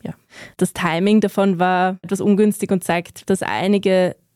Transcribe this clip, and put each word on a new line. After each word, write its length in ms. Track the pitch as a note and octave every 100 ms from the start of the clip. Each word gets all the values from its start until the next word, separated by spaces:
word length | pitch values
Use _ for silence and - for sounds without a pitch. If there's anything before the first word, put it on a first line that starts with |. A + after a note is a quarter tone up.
ja. 100 | - - _ - - -
Das 160 | F#3
Timing 480 | - F3+ E3 G3+ G#3+
davon 400 | G3+ - G3 F3
war 380 | F3+ F3+ F#3 F#3
etwas 180 | E3 G3
ungünstig 520 | G3+ G3+ G#3+ - G3+
und 100 | F#3+
zeigt, 480 | - F3 F3 - -
dass 120 | G3
einige 760 | - G#2+ F#3+ G3+ G3 F#3 F3+ - _